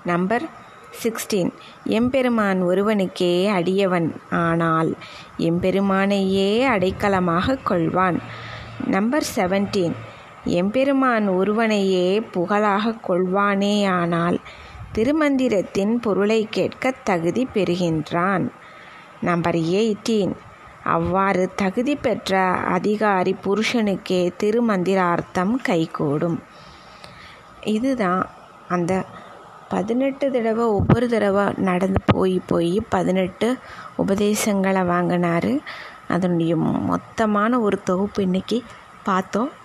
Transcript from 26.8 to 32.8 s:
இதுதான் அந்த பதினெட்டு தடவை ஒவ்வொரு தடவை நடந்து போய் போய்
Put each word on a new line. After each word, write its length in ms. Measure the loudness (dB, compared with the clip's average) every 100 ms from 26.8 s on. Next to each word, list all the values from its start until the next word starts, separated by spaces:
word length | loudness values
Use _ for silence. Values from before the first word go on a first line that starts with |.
| -20 -20 -20 -20 -20 -20 -20 -10 -4
இதுதான் 480 | -2 0 0 0 0 -2 -8 -20 -20 -4
அந்த 220 | -2 0 -2 -4 -12 -20 -20 -20 -20 -6
பதினெட்டு 580 | -4 0 0 0 0 -2
தடவை 340 | 0 0 0 2 2
ஒவ்வொரு 320 | 4 2 2
தடவை 360 | 2 2 2 0 0 0
நடந்து 300 | 0 2 0 2
போய் 320 | 2 2 0 0
போய் 260 | 0 2 0